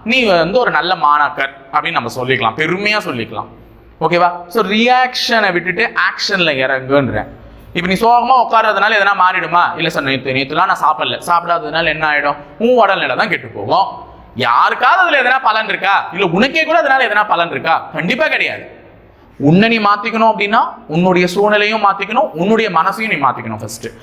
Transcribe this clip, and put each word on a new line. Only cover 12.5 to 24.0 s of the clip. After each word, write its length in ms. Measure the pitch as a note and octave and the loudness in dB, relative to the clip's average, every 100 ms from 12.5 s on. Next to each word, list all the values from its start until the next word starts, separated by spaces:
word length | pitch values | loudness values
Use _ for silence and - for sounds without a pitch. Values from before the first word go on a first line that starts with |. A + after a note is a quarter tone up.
| - | -4
உன் 200 | A3+ B3 | 2 4
உடல்நிலை 380 | G3+ F#3+ D3+ B2+ | 4 2 -2 -2
தான் 140 | G#3+ | -2
கெட்டு 180 | D#3+ A#2+ | -2 -6
போகும். 640 | G#2+ G2+ D#3+ F#3+ - - - - - | -10 -2 0 0 -4 -18 -20 -18 -4
யாருக்காவது 680 | A#2+ B2 F#3 A3+ B3 F4 | 0 4 2 2 2 4
அதுல 200 | F4+ D4 | 2 2
எதனா 200 | B3 B3+ | 2 2
பலன் 240 | B3 G#3+ G#3+ | 0 0 -2
இருக்கா? 420 | F#3 F#3 F#3+ - | -2 0 0 -2
இல்ல 140 | E3+ F#3+ | -2 -2
உனக்கே 380 | E3+ C4 D#4 | 0 0 0
கூட 140 | D#4+ E4 | 0 0
அதனால 300 | D4+ C4+ A#3+ | 2 2 2
எதனா 200 | G#3 G#3 | 0 0
பலன் 240 | E3+ E3 | 0 -2
இருக்கா? 380 | - D#3+ D#3 - | -2 -2 -2 -2
கண்டிப்பா 340 | - E3 A#3+ D#4 | -8 -4 -2 0
கிடையாது. 520 | B3+ E3+ G#2 - - - - - _ - - | 0 -4 -6 -12 -20 -20 -20 -20 _ -20 -2
உன்னை 300 | C#3 F3 A3+ | 4 4 4
நீ 120 | A3+ | 2
மாத்திக்கணும் 540 | G#3 G#3 A#3 A3 A3+ G#3 | 2 0 -2 0 2 2
அப்படின்னா, 380 | G3+ A3 D4 - - | 0 0 0 -6 -6
உன்னுடைய 400 | D#3 F3+ F3+ F3+ | 0 2 2 2
சூழ்நிலையும் 580 | F3+ G#3 G#3 G#3 A3 G3+ | 0 2 2 0 2 0
மாத்திக்கணும், 440 | G3 G3 A3+ - | 0 -4 -2 -2
உன்னுடைய 360 | D#3 F#3 A3 F#3+ | -2 0 2 2
மனசையும் 480 | E3 F3 G3 A3 F#3+ | 0 0 -2 -4 -2
நீ 100 | C3+ | -2
மாத்திக்கணும் 320 | A2+ A2+ A2 | -2 -8 -10
ஃபர்ஸ்ட். 280 | A2 - A#2 - | -10 -12 -14 -16